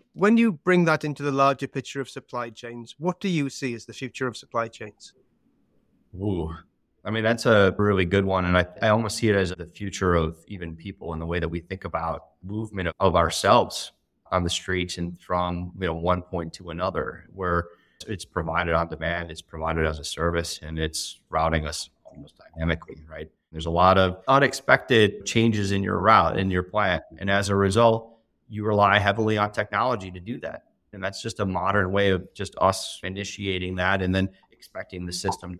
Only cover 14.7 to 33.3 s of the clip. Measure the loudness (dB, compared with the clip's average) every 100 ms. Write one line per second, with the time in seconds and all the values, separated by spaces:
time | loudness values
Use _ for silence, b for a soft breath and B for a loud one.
14.7 | -4 -4 -6 -8 -10 -4 -2 -2 -4 -8
15.7 | -6 -4 -2 0 -2 -2 -6 -6 -10 -12
16.7 | -4 -4 -2 -6 -8 -14 -6 0 0 -2
17.7 | B B B -10 -10 -6 -6 -2 -2 0
18.7 | 0 0 -4 -4 -4 -8 -12 -14 -8 -4
19.7 | 0 0 -2 -8 -4 -2 0 -4 -8 -10
20.7 | -6 -4 -6 -10 -14 _ -2 0 0 -2
21.7 | -8 -12 _ -20 -20 -20 _ -18 -4 -2
22.7 | -2 -6 -20 -18 -16 -16 _ _ -10 -2
23.7 | 4 6 6 4 2 2 4 4 0 2
24.7 | 2 4 6 6 2 -2 2 2 2 0
25.7 | -2 0 2 4 6 4 2 0 0 0
26.7 | 0 0 0 -4 -8 -2 0 2 2 4
27.7 | 6 4 4 -4 _ _ _ -14 -6 0
28.7 | 4 6 6 4 2 2 2 0 -2 -4
29.7 | -2 0 -2 -6 -12 -12 -10 -10 -12 _
30.7 | _ _ -8 -8 -6 -8 -4 -4 -2 0
31.7 | 2 2 2 2 2 -2 -10 -10 0 2
32.7 | 2 -4 -10 -10 -8 -10